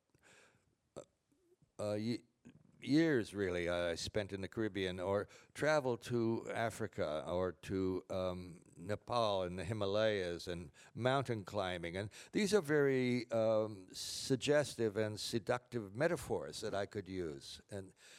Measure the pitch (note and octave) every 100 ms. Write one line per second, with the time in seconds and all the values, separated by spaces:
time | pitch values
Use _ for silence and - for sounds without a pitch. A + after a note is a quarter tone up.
0 | _ _ - - - _ _ _ _ -
1 | - _ _ _ _ _ _ - G#2 G#2+
2 | A2+ A#2+ - _ - - - - A#2+ D3
3 | E3 B2+ F#2+ G2+ F#2+ F2 E2+ F2 F2 E2+
4 | - G#2+ G2 G2 F#2+ A#2 G#2+ F#2+ F#2 F#2
5 | F#2 G2+ F#2 - - - C#3+ D3+ C3 A#2
6 | - A#2+ A2+ A2 F2+ A2+ A2+ - G#2+ -
7 | D#2+ D2+ D2 F2 F#2 E2 - F#2+ F#2 F#2
8 | - F#2+ F#2 F2+ F2+ E2+ - - F2+ G#2
9 | - A#2+ A2 F#2+ F2+ F2+ E2+ A2 G2 G#2
10 | A2 G#2 F2 E2+ - F2 D#2+ - - -
11 | B2 C#3 B2 A2+ F#2 G2+ F#2 F2+ E2+ F#2
12 | A2 - - - G3 G3+ C#3+ D3+ C#3 C3
13 | B2 B2 - A2+ A2 A2 G#2+ G2 F#2 -
14 | - - - C3 C#3 D3 C3+ - A2+ G2
15 | G#2+ G#2 - A#2+ F#2 B2 - A#2+ G2 G#2+
16 | E3+ D#3 - F#2+ C#2+ - G#2+ G2 G2+ G#2
17 | F#2 F#2 E2 C#2 - - - G2+ F#2+ -
18 | -